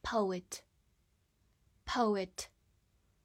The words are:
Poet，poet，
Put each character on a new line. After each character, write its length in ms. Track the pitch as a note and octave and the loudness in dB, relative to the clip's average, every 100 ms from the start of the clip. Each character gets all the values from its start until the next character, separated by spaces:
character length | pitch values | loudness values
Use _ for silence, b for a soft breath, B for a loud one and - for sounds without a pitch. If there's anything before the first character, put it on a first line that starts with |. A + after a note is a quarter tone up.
Poet，poet， 2500 | - A#3 G3 F#3 - - _ _ _ _ _ _ _ _ _ _ _ _ - C4 A3 G3+ F#3 - - _ _ _ _ _ _ _ | -2 0 0 -2 -8 -16 _ _ _ _ _ _ _ _ _ _ _ _ -4 2 4 2 -2 -8 -14 _ _ _ _ _ _ _